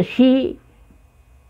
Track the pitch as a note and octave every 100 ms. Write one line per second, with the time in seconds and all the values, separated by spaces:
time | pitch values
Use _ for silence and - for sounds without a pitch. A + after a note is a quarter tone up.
0 | - - B3+ C4 B3+ - _ _ _ _
1 | _ _ _ _